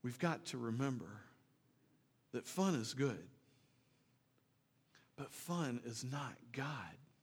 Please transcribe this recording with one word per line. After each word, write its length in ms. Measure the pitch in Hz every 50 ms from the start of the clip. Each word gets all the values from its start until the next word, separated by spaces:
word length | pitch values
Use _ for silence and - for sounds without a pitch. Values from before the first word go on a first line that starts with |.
We've 160 | - 123 120 -
got 280 | - 170 160 - -
to 120 | - - 127
remember 640 | 120 117 113 123 139 139 131 117 85 90 104 107 - - - - - _ _ _ _ _ _ _ _ _ - _ _ _ _ _ _ _
that 140 | - 98 -
fun 300 | - - 185 190 190 175
is 180 | 127 110 113 -
good, 340 | 127 139 139 110 87 80 - - - _ - - - - _ _ _ _ _ _ _ _ _ _ _ _ _ _ _ _ _ _ _ _ _ _ _ _ _ _ - - _ _
but 140 | - 143 131
fun 500 | - - - - 175 170 165 131 120 120 117
is 180 | 120 113 113
not 320 | - 127 135 147 143 131 135 - - 120
God. 440 | 120 135 135 143 151 - 95 82 78 - - - - _